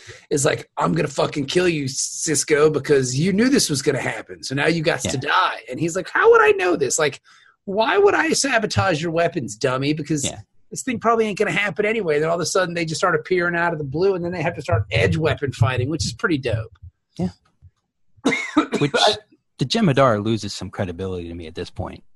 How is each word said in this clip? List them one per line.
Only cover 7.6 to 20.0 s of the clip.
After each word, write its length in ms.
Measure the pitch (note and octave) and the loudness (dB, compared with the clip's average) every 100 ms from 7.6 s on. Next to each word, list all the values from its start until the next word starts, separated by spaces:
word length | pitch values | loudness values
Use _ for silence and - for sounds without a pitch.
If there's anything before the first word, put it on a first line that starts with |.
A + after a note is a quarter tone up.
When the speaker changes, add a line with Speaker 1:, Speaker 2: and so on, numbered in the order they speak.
| - | -6
Speaker 1:
why 320 | F#3+ A#3+ G4 | -2 2 4
would 180 | G4+ E4+ | 4 4
I 160 | D#4+ | 2
sabotage 720 | - C#4 A#3+ G#3 - G3 D3+ | 0 2 0 0 0 2 0
your 100 | E3+ | 0
weapons, 460 | E3 E3+ E3+ A2 G#2 | 0 0 -2 -8 -2
dummy? 340 | C3 C3 C#3 | -2 0 0
Because 320 | D#3 D3 D3+ | -2 -2 -2
Speaker 2:
Yeah. 160 | F#2+ - - _ - | -4 -6 -16 _ -16
Speaker 1:
this 140 | - | -10
thing 160 | - A#3 | -6 -2
probably 240 | A3 A#3+ A3 | 2 2 2
ain't 120 | F#3 | 0
gonna 120 | G3+ | -2
happen 320 | F3 G3+ F#3+ G#3 | 0 -2 -2 -2
anyway." 340 | A3+ F3 D3 | 0 0 0
Then 100 | D#3+ | 0
all 60 | E3+ | 0
of 60 | |
a 40 | D#3 | 0
sudden, 300 | G3 F3+ E3+ | 0 0 -2
they 100 | E3 | -4
just 140 | D#3 | 0
start 140 | F#3 D#3 | 2 2
appearing 400 | - F3+ F3 E3+ | 0 0 0 0
out 180 | E3+ | 0
of 60 | D#3+ | -2
the 40 | C#3+ | -4
blue, 280 | D3 G3 | 0 0
and 100 | F#3 | 0
then 80 | F3 | -2
they 100 | F3+ | -4
have 120 | E3 E3+ | -4 -4
to 60 | |
start 220 | C#3+ E3 - | -2 -2 0
edge 260 | D#3+ F3 E3 | 0 2 2
weapon 340 | D#3+ - C#3 | 0 -2 -2
fighting, 380 | - C3+ B2+ C3 | 0 0 0 -2
which 160 | D#3+ G3 | -4 -6
is 80 | |
pretty 240 | - G#3+ D3 | -4 -2 0
dope. 400 | B2 G#2+ - _ - _ _ - | 0 -4 -6 _ -20 _ _ -4
Speaker 2:
Yeah. 120 | F3+ - _ _ - _ _ _ _ _ | -4 -6 _ _ -20 _ _ _ _ _
Speaker 1:
<coughs> 560 | B3 - - - - - | -2 -2 -2 -2 -2 -2
Speaker 2:
Which 120 | C#3+ A#3+ G#3+ G#3 - _ _ - | 0 2 2 0 -8 _ _ -6
the 80 | C3 | -2
Jem'Hadar 580 | A3+ G3 B2+ | 2 2 6